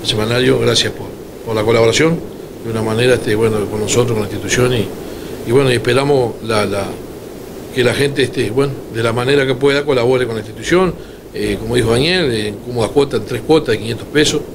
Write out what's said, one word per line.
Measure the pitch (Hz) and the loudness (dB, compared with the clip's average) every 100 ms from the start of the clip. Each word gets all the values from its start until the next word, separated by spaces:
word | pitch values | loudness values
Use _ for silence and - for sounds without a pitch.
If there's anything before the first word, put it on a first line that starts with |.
Semanario, | - 104 107 120 127 127 | -2 -2 0 2 2 2
gracias | 117 113 107 | 2 2 0
por, | - - - - - 117 | -4 -12 -12 -14 -12 -4
por | 110 | 0
la | |
colaboración, | 107 113 113 110 160 170 - - - - | 4 6 6 4 2 2 -6 -12 -14 -10
de | 113 | -6
una | 110 | -4
manera, | 107 110 127 | -2 2 4
este, | 120 - | 4 2
bueno, | 107 113 107 98 | 2 2 0 -2
con | 104 | -4
nosotros, | 104 120 113 110 | 0 2 2 0
con | 101 | -2
la | |
institución | 104 98 120 123 | -6 -2 2 2
y, | 123 92 - - - - - - | 2 -2 -6 -12 -12 -10 -10 2
y | |
bueno, | 127 135 | 4 4
y | 120 | 2
esperamos | 120 123 143 139 120 - 113 | 2 2 4 2 2 -4 -2
la, | 110 101 | 0 0
la, | 98 98 90 - - - - - - - | -2 -4 -8 -12 -14 -14 -14 -14 -14 -8
que | 127 | 0
la | 139 | 0
gente, | 107 143 135 | 2 0 0
este, | 127 - 110 | -2 0 -2
bueno, | 120 139 - - | 0 0 -4 -8
de | 113 | -2
la | 117 | 0
manera | 117 123 143 135 | 0 2 2 2
que | |
pueda | 127 143 143 | 2 2 2
colabore | 143 131 120 131 120 | 2 2 4 2 2
con | |
la | 110 | -4
institución, | 107 113 - 175 185 - - - - | -8 -8 0 2 2 -2 -12 -16 -14
eh, | - 104 98 | -6 -4 -4
como | 113 123 | 0 0
dijo | 113 | 2
Daniel, | 120 151 185 151 | 2 2 2 0
en | 113 104 104 | -2 -4 -6
cómodas | 120 123 104 | -6 -2 2
cuotas, | 143 139 123 | 2 2 0
en | 101 | -4
tres | 120 | -6
cuotas | - 156 135 | 2 2 4
de | 104 | -2
quinientos | 110 117 - | -2 -8 -2
pesos | 147 151 113 - | 2 2 0 -4